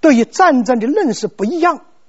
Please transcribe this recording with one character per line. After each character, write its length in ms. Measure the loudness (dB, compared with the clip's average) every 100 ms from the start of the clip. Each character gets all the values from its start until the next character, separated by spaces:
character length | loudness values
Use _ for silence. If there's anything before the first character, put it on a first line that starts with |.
对 160 | 2 2
于 80 |
战 400 | 0 2 2 2
争 160 | 0 -2
的 60 | -2
认 280 | -2 -2
识 140 | -4 -8
不 160 | -6
一 160 | -6 -2
样， 240 | -2 -2 -10 _